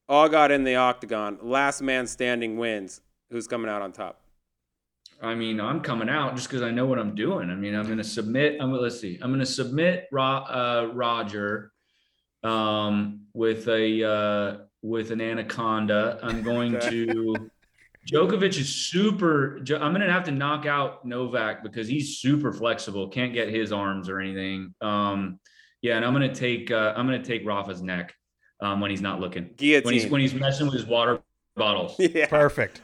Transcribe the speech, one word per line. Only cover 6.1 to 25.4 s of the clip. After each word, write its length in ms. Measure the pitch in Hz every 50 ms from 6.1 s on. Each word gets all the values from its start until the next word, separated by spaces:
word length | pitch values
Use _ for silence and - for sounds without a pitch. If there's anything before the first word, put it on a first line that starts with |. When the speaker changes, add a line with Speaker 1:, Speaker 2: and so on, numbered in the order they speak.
| 139 156 143 131 123
Speaker 2:
just 120 | 123 120 -
'cause 140 | 135 127 120
I 80 | 117
know 160 | 117 120 127
what 120 | 135 127 120
I'm 160 | 110 104 104
doing. 360 | 104 107 160 196 165 98 87
I 40 | 90
mean, 200 | 98 101 101 104
I'm 120 | 104 107
gonna 160 | 110 110 110 107
submit, 520 | - - 117 104 107 117 135 147 151 147 151
I'm, 140 | 135 131 135
let's 260 | 127 123 120 120 -
see, 200 | 110 95 87 -
I'm 100 | 123 123 131
gonna 120 | 135 127
submit 600 | 131 - 139 127 120 123 151 165 - 139 135 - -
Ro-, 120 | 139 135 131
uh, 680 | 131 135 135 131 - 123 127 123 120 120 120 117 113 120
Roger, 760 | 123 123 120 117 113 113 101 104 104 104 101 107 107 - - _ _ _ _ _ _ _ _ _ _ _ _ _ _ -
um, 760 | 113 113 110 110 107 107 107 107 104 104 104 101 101 104 - - - _
with 340 | 117 113 113 110 113 - -
a, 340 | 113 110 110 110 110 110 110 107
uh, 480 | 107 104 104 104 104 104 101 101 101 - - - _ _ -
with 280 | 110 117 113 110 113
an 100 | 113 110
anaconda. 1000 | 110 113 113 113 110 113 - - 117 110 110 110 107 101 104 104 107 117 - - -
I'm 200 | 120 113 117 107
going 340 | 117 120 120 120 120 117
Speaker 1:
<laughs> 0 |
Okay. 120 | 117 120 120
Speaker 2:
to, 600 | 117 117 117 113 117 113 113 113 110 110 110 - - _ _ _ _ _ _ _ _ - _ - 139
Djokovic 440 | 151 180 180 214 196 190 190 180 143
is 80 | 131 - -
super, 840 | - - - 160 180 208 214 196 - 180 165 156 143 139 139 - - 135
Jo-, 140 | 127 147 -
I'm 120 | - 147 170
gonna 200 | 196 208 180 175
have 100 | 185 180
to 60 | 160
knock 340 | 143 135 139 143 151 147 147
out 380 | 147 143 143 139 127 - - -
Novak 580 | 123 120 123 127 120 120 120 110 107 101 - 107
because 240 | 107 107 117 110 110
he's 300 | 131 147 139 - - -
super 340 | - 131 147 147 143 120 92
flexible, 560 | - 110 117 113 - - - 98 101 95 95
can't 240 | - 123 123 123 120
get 160 | 120 113 104
his 240 | 107 110 110 101 104
arms 360 | 101 101 98 98 98 90 92
or 120 | 95 95
anything. 540 | 95 95 95 95 95 95 95 95 95 92 - _
Um, 600 | 113 107 104 104 104 101 101 98 98 95 92 -